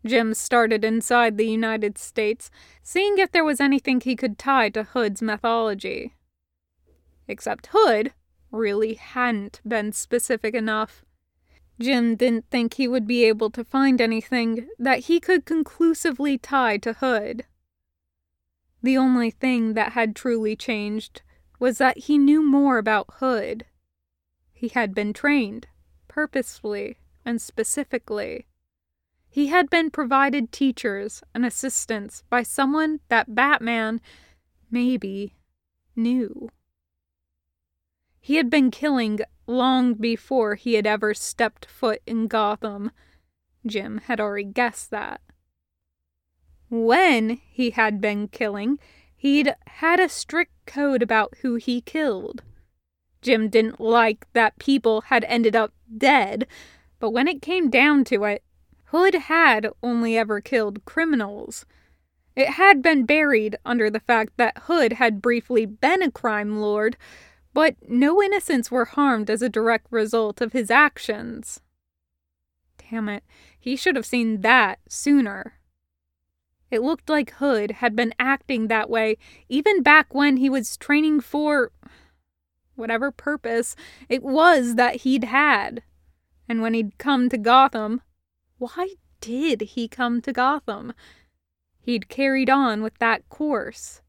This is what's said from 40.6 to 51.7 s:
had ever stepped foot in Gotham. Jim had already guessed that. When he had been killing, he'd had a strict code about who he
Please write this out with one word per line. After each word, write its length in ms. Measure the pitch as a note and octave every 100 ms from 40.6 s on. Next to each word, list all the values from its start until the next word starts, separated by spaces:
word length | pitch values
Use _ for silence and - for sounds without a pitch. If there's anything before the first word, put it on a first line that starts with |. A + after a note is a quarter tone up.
| -
had 120 | A3 G#3
ever 280 | G#3+ G#3+
stepped 500 | G#3+ - - A3+ _
foot 380 | - - A#3+ G#3+ -
in 220 | A3+ A3
Gotham. 600 | A3+ G#3 G#3 - G3+ G#3 _ _ _ _ _ _ _ A3+
Jim 360 | G#3 G#3+ G#3+
had 160 | - A3+
already 240 | G#3+ G3+
guessed 460 | G3+ G3 A#3+ - -
that. 320 | G#3+ - - _ _ _ _ _ _ _ _ _ _ _ _ _ _ _
When 720 | A#3 A3+ C#4 F#4 B3 A3 A#3+ _
he 220 | - B3
had 320 | A3+ A3 G#3+
been 260 | G#3 G#3 G#3
killing, 500 | - A3 G3+ G#3+ C#4+ _ _ _ _
he'd 400 | C#4 C#4+ C#4+ - -
had 320 | - D#4+ F4
a 120 | F#4
strict 420 | - - D#4+ F4 _ -
code 360 | - C#4+ C4
about 360 | A3+ A3 G#3 -
who 140 | C4
he 260 | A#3 A#3+